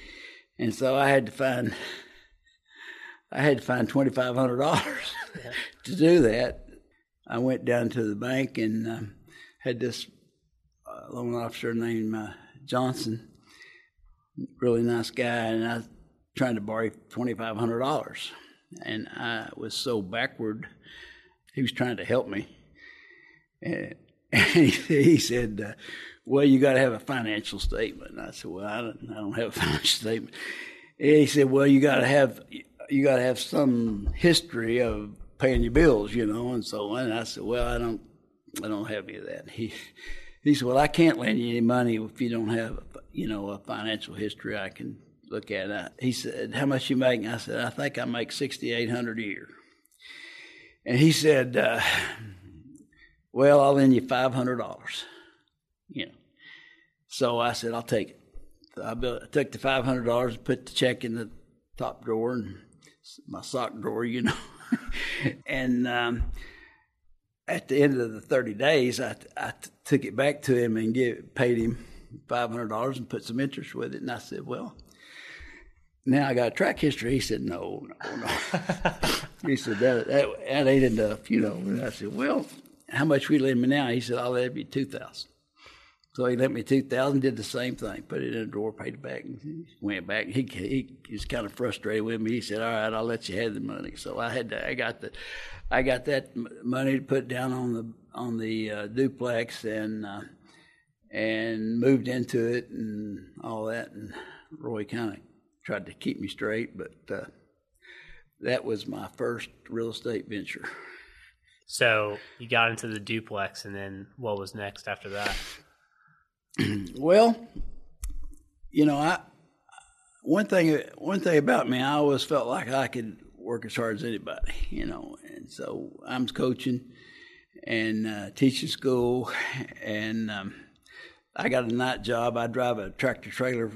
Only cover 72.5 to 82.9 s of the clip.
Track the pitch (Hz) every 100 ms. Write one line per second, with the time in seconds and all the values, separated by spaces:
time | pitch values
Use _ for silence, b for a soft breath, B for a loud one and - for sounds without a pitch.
72.5 | 117 110 110 131 131 107 113 104 117 135
73.5 | - - 120 123 - - 120 - - -
74.5 | 123 240 - - B B B B B B
75.5 | B B B B _ 135 135 139 123 117
76.5 | - 190 - 151 - 117 135 - 113 110
77.5 | 87 92 98 - - - - 110 - -
78.5 | 180 - 165 170 - 147 - - - 165
79.5 | 131 120 101 127 123 - 139 110 - -
80.5 | 139 135 135 127 110 107 107 - 110 104
81.5 | 90 98 120 113 - 101 208 269 - -
82.5 | - - _ -